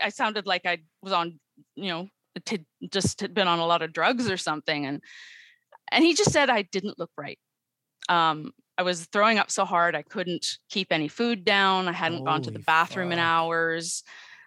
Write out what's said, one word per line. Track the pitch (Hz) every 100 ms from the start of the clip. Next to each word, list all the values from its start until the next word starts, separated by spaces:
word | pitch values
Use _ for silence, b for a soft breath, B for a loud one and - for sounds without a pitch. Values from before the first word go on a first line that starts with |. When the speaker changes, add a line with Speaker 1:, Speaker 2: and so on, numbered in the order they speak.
| 202
Speaker 1:
I |
sounded | - 226 214 196
like | 180 180
I | 170 156 _
was | 190
on, | 180 170 160 _ _ _ -
you | 190
know, | 165 190 _ _ 190 -
t-, | 202 156 - 175
just | 196 - -
had | 190
been | 180 185
on | 170
a | 165
lot | 170
of | 160
drugs | 160 180 247 233
or | 185
something. | - 151 151 147 139
And, | 143 - B B B B B B - -
and | 240
he | 330
just | 320 403
said, | 311 285
"I | 226
didn't | 196 190 196 -
look | 170 -
right." | 143 - _ _ _ _ _ _ -
um, | 175 165 156 151 - _ -
I |
was | 180 175 170
throwing | 208 214 214
up | -
so | - 190
hard | 180 170 156
I |
couldn't | - 196 180 170 - - -
keep | 202 190
any | 165 151
food | - 240 220
down. | 180 202 196 190 185
I |
hadn't | 170 165 165
gone | 139 156
to | 120
the | 110
Speaker 2:
Holy | 104
Speaker 1:
bathroom | 160 175 190 180
in | 170
Speaker 2:
fuck. | 165
Speaker 1:
hours. | 165 165 165 165 165 165 - - B B B